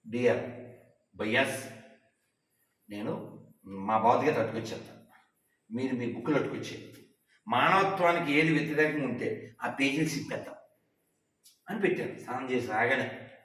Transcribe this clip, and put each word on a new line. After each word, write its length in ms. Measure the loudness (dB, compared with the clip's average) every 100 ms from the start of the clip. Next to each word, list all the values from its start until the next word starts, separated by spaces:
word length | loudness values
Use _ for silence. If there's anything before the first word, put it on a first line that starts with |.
| -6
డియర్ 600 | 2 4 2 -2 -10 -16 -20 -20 _ _ -4
భయ్యాస్, 540 | 0 2 2 -2 -10 -16 -20 -20 _ _ _ _ _ _ _ _ -14
నేను 500 | -8 -6 -6 -10 -16 -20 _
మా 340 | -14 -8 0 4
భగవద్గీత 380 | 6 6 4 2
పట్టుకొచ్చేస్తా, 680 | 0 -4 -8 -10 -14 -20 -20 -20 _ _ _ _ _
మీరు 220 | -4 -2
మీ 180 | -2 -4
బుక్లు 220 | -4 0
పట్టుకొచ్చే, 580 | 0 0 -6 -8 -12 -14 -20 -20 _ _ _ 0
మానవత్వానికి 840 | 4 6 6 4 4 2 2 2
ఏది 200 | 4 4
వ్యతిరేకం 500 | 2 2 2 2 2
ఉంటే 540 | -2 -2 -4 -4 -10 -8
ఆ 80 | -6
పేజీలు 380 | 0 0 2 0
చింపేద్దాం 460 | -2 -6 -8 -10 -16 -20 _ _ _ _ _ _ _ -20 _ -8
అని 100 | 0
పెట్టాను. 380 | 0 0 -4 -8
స్నానం 320 | -8 -8 -2
చేసి 160 | -2 0
రాగానే 640 | 0 2 2 0 -6 -16 -20